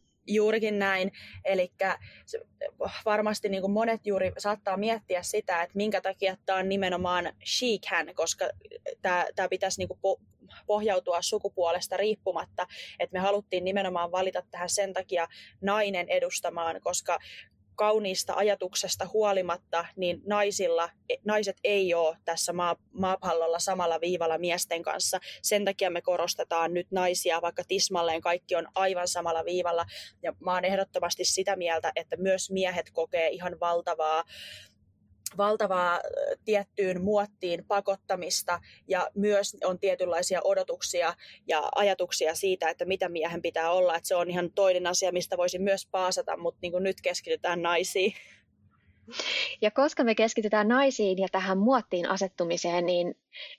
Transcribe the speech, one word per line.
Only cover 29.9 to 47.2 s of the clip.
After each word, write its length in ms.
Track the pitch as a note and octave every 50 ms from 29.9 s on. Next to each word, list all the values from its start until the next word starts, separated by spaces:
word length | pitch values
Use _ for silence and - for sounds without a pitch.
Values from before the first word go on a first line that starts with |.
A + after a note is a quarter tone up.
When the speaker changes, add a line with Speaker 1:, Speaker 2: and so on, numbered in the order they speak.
| - - - - _ _ -
Speaker 1:
Ja 100 | E3 - -
mä 140 | - F3+ F3+
oon 120 | F#3 F3+
ehdottomasti 600 | F#3+ G3 F#3+ G3 - - - E3+ F3 - - F3+
sitä 300 | - - - F#3+ G3+ G3
mieltä, 360 | F#3 E3+ E3 E3 D#3+ - E3 -
että 220 | E3 D#3+ - F#3 E3+
myös 340 | F#3 F#3+ F#3 F#3+ - -
miehet 400 | F#3+ F#3+ F#3 F3+ F3 F3 E3 -
kokee 380 | - - D#3+ - - E3+ E3 D#3
ihan 300 | - - F3+ F3+ F3 D#3+
valtavaa, 640 | E3+ E3+ E3+ F3 E3+ F3 E3 D#3+ D#3 D#3 D#3+ D#3+ E3 _ - - - - - - - - _ _ _ _ _ _ _ _ - _ - - - F3+
valtavaa, 580 | G3+ G#3 G#3+ - G#3+ F#3 F#3+ F3+ F3 F3 F3
ö, 40 | F3 - - - - - - - - -
tiettyyn 560 | A3 G#3+ G3+ G3 _ - - G3 F#3 F3+ F3+
muottiin 640 | F#3 G#3 G#3 G3+ G3+ G#3 _ - - F3 E3+ E3+ - -
pakottamista 920 | G#3 G3+ G3 - G3 - _ - F#3+ F3+ F3 F#3 - - - - F3 E3+ - - - - _ -
ja 220 | F#3 F3+ E3 - -
myös 420 | G3+ G3 G#3 G#3 G3+ G3+ - - - -
on 160 | F#3 F#3 F3+
tietynlaisia 600 | - G3 F3+ - F#3 F3 E3+ E3+ F3+ - - F3 -
odotuksia 680 | F#3+ G3 F#3+ F#3 - E3+ F3+ - - - F3 E3+ E3 F3 _ - - - - _ -
ja 220 | E3 D3+ - - -
ajatuksia 600 | - G#3 G3+ F#3+ - F3+ - - - E3 D#3 E3
siitä, 340 | - - F#3+ F#3 - E3 D#3+
että 160 | E3 - F3
mitä 240 | F3+ F#3+ F#3 F#3+ F3
miehen 320 | E3+ E3 D#3 E3+ E3+ E3+
pitää 300 | - E3+ - E3+ E3 E3
olla. 240 | F3 F#3 F3+ F3 E3
Et 100 | E3+ -
se 100 | - F#3+
on 140 | F3 F3 F3
ihan 220 | F3 F3+ F3 E3+
toinen 360 | - - G3 F#3+ F3+ F3+ F3+ F3
asia, 240 | F3+ - F#3+ F3+
mistä 260 | F3 F3+ F3 - F#3+ F3
voisin 240 | F3 F3+ F3+ F3+
myös 260 | G3 G3+ G3 F#3+ - _
paasata, 460 | - F#3+ F#3 F#3 F#3 F#3 - - E3 -
mut 180 | E3 E3+ - -
niinku 180 | - F3 E3+ F3+
nyt 220 | F#3+ F#3+ F#3 -
keskitytään 600 | - F#3 F3+ -